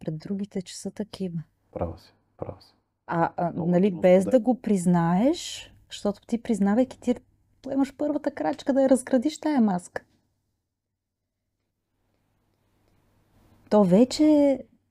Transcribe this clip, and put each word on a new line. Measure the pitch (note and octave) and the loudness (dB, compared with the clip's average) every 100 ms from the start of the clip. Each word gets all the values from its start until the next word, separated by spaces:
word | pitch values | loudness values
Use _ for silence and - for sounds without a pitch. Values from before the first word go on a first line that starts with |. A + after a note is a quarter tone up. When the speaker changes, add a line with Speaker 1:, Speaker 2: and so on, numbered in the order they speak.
Speaker 1:
пред | - D#3 | -12 -10
другите, | D#3+ G3 G3+ G3 | -8 -8 -8 -10
че | F3+ - | -12 -12
са | G3 | -14
такива. | - G#3 - F#3+ E3 - _ _ | -10 -12 -8 -8 -8 -12 _ _
Speaker 2:
Права | - E2+ E2+ | -10 -8 -10
си, | _ _ _ - | _ _ _ -16
права | - - | -14 -14
си. | _ _ _ _ - | _ _ _ _ -6
Speaker 1:
А, | E3+ E3 - | -2 -2 -2
а, | E3+ | -6
Speaker 2:
Много | - E3+ | -4 0
Speaker 1:
нали, | F3 G3+ | 2 0
Speaker 2:
трудно | E3+ | 2
Speaker 1:
без | F#3 F#3 | 4 4
Speaker 2:
да | F#3+ | 4
Speaker 1:
да | B3+ | 0
го | A3+ A#3 | 0 -4
признаеш, | - G3+ F3+ F3 E3 F3+ B3+ F4 - - - - - | -2 -2 2 2 2 2 0 -2 -8 -14 -18 -20 -20
защото | - G#3 G3+ - | -8 -6 -6 -8
ти, | A#3 | -8
признавайки, | - G#3 G3 G#3+ B3+ - | -4 -2 0 2 0 -2
ти | - B3 _ _ _ _ | -4 -4 _ _ _ _
поемаш | C4 C4+ C4+ - | -6 -2 -2 -2
първата | D4 D4 C#4+ | -4 -4 -6
крачка | - D4+ D4 - | -6 -6 -6 -2
да | C4+ | 2
я | C4+ | 4
разградиш | C4 - C4 D4+ - | 2 2 0 -2 -4
тая | D#4 C#4+ | -2 0
маска. | A3 F3+ - - _ _ _ _ _ _ _ _ _ _ _ _ _ _ _ _ _ _ _ _ _ _ _ _ _ _ _ _ _ _ _ _ _ _ _ _ - | 0 0 -6 -14 _ _ _ _ _ _ _ _ _ _ _ _ _ _ _ _ _ _ _ _ _ _ _ _ _ _ _ _ _ _ _ _ _ _ _ _ 0
То | G#3+ | 4
вече | F#3+ F#3 B3+ - | 6 6 4 4
е | D4+ D4+ C#4+ C4 - _ _ | 4 6 4 0 -6 _ _